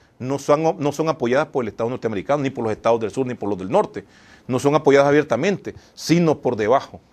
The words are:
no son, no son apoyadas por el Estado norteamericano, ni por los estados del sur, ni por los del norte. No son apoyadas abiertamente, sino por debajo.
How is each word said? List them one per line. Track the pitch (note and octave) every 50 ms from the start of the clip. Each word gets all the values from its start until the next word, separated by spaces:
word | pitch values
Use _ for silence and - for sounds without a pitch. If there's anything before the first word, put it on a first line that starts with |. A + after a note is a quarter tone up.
| _ _ _ _
no | A#2 B2+ C#3 C3+
son, | - - D3 D3+ D#3+ D#3+ F#3 F#3
no | C#3 C#3+ C3+
son | - D#3 D#3+
apoyadas | D3+ - B2+ A#2+ B2 C#3 D#3 D3+
por | - C3+ A#2
el | G#2
Estado | - - A#2 A#2
norteamericano, | B2+ B2 - A2+ G#2+ F#2+ F2 - C#3 D3+ C3+
ni | C3+
por | - A#2+ A#2
los | A2 G#2
estados | - - A#2 A#2 A2+
del | A2 G2
sur, | - C3+ C3
ni | B2 A#2+
por | - A2 G2+
los | G2+ F#2
del | F#2 F#2+
norte. | C#3 G3+ G#3 - - G2+ - _ _ _ _ - - - _
No | - B2 B2
son | B2+ C#3+ D3
apoyadas | D3+ D3+ C#3 C#3 C#3 C#3 C#3+
abiertamente, | C#3+ D3+ C#3 - A#2 A2+ D#3 G3+ F#3+ - - G#2+ - - - _ _
sino | - - - D#3+ F3 F3 D#3 C#3 -
por | - B2+ B2
debajo. | G#2 G#2+ G#2 B2+ C#3 - - - - - _